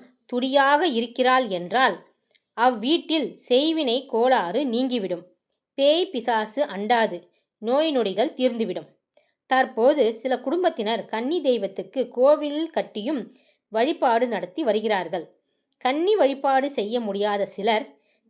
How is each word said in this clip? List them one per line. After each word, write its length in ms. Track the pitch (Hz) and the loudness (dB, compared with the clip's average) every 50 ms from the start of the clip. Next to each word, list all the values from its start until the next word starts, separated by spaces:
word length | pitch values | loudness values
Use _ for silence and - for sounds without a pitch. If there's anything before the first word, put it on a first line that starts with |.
| - - _ _ _ | -10 -16 _ _ _
துடியாக 600 | - 247 247 247 269 262 285 269 277 294 294 370 | -8 -4 -4 -2 0 2 4 4 4 4 4 2
இருக்கிறாள் 600 | 349 240 226 240 233 233 - 247 247 254 262 262 214 | 0 0 -2 -2 -4 -2 0 2 2 4 2 2 0
என்றால் 480 | 190 170 175 170 202 247 262 233 175 151 - _ _ _ _ _ _ _ _ _ _ | -4 -6 -6 -2 0 2 2 2 0 -2 -8 _ _ _ _ _ _ _ _ _ _
அவ்வீட்டில் 720 | 214 233 254 247 214 208 262 330 - - - 311 320 254 180 - | 0 2 2 2 0 0 0 0 -2 -2 -2 -2 -2 -2 -4 -8
செய்வினை 640 | - - - 247 254 294 320 320 320 302 247 226 269 269 | -12 -4 0 2 2 2 2 0 -2 -2 -2 -2 -2 -4
கோளாறு 540 | - - 220 233 262 262 226 180 170 185 254 302 | -4 -2 0 2 2 2 2 0 0 -2 -2 -2
நீங்கிவிடும். 600 | 254 220 240 262 262 254 240 190 175 180 170 - - _ _ _ _ _ _ _ _ _ - | -2 -2 -2 -2 -2 -2 -4 -4 -4 -6 -8 -8 -14 _ _ _ _ _ _ _ _ _ 2
பேய் 320 | 277 285 302 339 370 392 | 2 4 4 4 0 -2
பிசாசு 520 | - 247 226 247 233 220 214 214 - 269 294 | -4 -4 -2 0 0 0 -2 -2 -2 -4 -4
அண்டாது, 540 | - 190 190 208 214 247 233 226 - 185 170 - _ _ _ _ _ _ _ 208 | -2 -4 -4 0 2 2 2 2 2 0 -6 -14 _ _ _ _ _ _ _ -4
நோய் 280 | 220 254 285 320 320 | 0 0 2 2 2
நொடிகள் 440 | 285 254 220 196 185 190 240 311 - | 0 0 0 0 0 0 0 -2 0
தீர்ந்துவிடும். 540 | - 254 254 233 233 220 180 175 165 151 - _ _ _ _ _ _ _ _ _ _ _ - | 0 -2 0 0 -2 -4 -4 -6 -8 -10 -14 _ _ _ _ _ _ _ _ _ _ _ 0
தற்போது 520 | 262 262 262 - - 220 233 269 302 294 226 220 226 | 2 2 2 2 0 2 4 4 4 4 2 2 0
சில 200 | - - 254 254 247 | -2 -4 -4 -4 -2
குடும்பத்தினர் 600 | 254 269 302 349 359 339 330 - 208 208 233 202 - | -2 -2 -2 0 0 0 0 -2 -2 -2 -4 -4 -4
கன்னி 340 | - - 220 233 269 339 349 | -6 -6 -4 -4 -2 -4 0
தெய்வத்துக்கு 600 | 277 269 247 220 196 - - - 185 - - 269 233 233 | 0 0 0 0 -2 -4 -6 -10 -12 -8 -6 -6 -6 -4
கோவில் 540 | - 233 254 285 302 285 302 294 285 302 330 320 | 0 2 4 4 4 4 2 -2 -4 -4 -6 -4
கட்டியும் 500 | - 220 190 - - 214 202 254 320 254 190 - - _ _ _ _ _ _ _ 202 | -4 -4 -6 -4 -8 -8 -6 -4 -4 -4 -6 -10 -14 _ _ _ _ _ _ _ -2
வழிபாடு 540 | 220 240 294 330 330 330 254 226 233 247 | 0 0 0 0 0 0 2 2 2 0
நடத்தி 360 | 247 226 185 170 175 - - 320 | -2 -2 -6 -8 -8 -8 -4 -2
வருகிறார்கள். 640 | 233 202 220 208 220 208 190 175 160 175 180 151 - _ _ _ _ _ _ _ _ _ _ - | 0 0 0 0 0 -2 -2 -2 -4 -6 -8 -8 -10 _ _ _ _ _ _ _ _ _ _ -2
கன்னி 300 | 247 269 302 339 403 440 | -2 0 0 2 2 4
வழிபாடு 520 | 392 294 277 269 269 - 277 269 269 262 285 | 4 4 2 2 0 0 2 2 2 0 0
செய்ய 240 | 277 254 202 208 233 247 | -2 -4 -4 -4 -4 -4
முடியாத 420 | 233 208 196 196 202 208 202 202 196 | -4 -4 -4 -2 -2 -2 0 -2 -2
சிலர் 400 | 190 - - 196 226 220 - 277 - - _ _ _ _ _ _ _ | -4 -6 -4 -2 0 0 0 -2 -6 -12 _ _ _ _ _ _ _